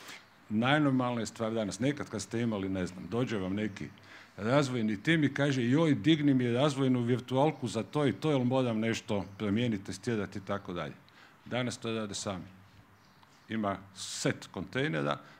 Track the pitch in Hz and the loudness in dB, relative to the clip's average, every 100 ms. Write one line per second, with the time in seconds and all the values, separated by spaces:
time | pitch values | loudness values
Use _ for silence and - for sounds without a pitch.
0 | - - - - - 107 123 151 143 131 | -18 -18 -20 -20 -4 0 4 4 4 2
1 | 123 120 107 - 110 113 101 - 135 143 | 0 -2 -4 -4 -2 -2 -2 -2 -2 -2
2 | - 107 - 117 120 104 95 92 87 92 | -4 -8 -4 -2 -2 -2 -2 -2 -4 -6
3 | 90 113 123 107 92 101 107 104 71 - | -6 -2 -2 -2 -2 -2 -4 -6 -12 -14
4 | - - - - 107 143 131 127 107 104 | -20 -20 -20 -6 2 2 2 0 0 0
5 | 156 165 139 139 143 131 117 143 165 113 | 2 4 4 2 0 2 2 4 4 4
6 | 139 156 147 131 123 120 151 131 135 127 | 4 4 6 4 4 4 2 4 2 4
7 | 120 123 - 131 151 151 117 110 101 151 | 2 0 0 2 2 2 -4 -4 -2 2
8 | 147 139 156 139 120 131 127 110 113 104 | 2 2 2 2 2 2 2 0 0 -2
9 | - 104 95 98 107 104 123 104 98 92 | -2 -4 -4 -4 0 2 2 -2 -6 -6
10 | 123 110 98 104 - 101 - 87 73 - | -2 -2 -2 -6 -6 -6 -6 -6 -6 -10
11 | - - - - - 120 120 - 117 113 | -20 -20 -20 -20 -8 -4 -4 -4 -4 -4
12 | 107 98 104 92 - - - - - - | -4 -6 -6 -6 -8 -18 -20 -20 -20 -20
13 | - - - - - 110 101 98 - - | -20 -20 -20 -20 -8 -2 -2 -2 -8 -14
14 | - - 143 - - 98 78 127 151 160 | -10 -4 -2 -2 -6 -10 -6 -4 -2 -2
15 | 71 - - - | -2 -4 -6 -20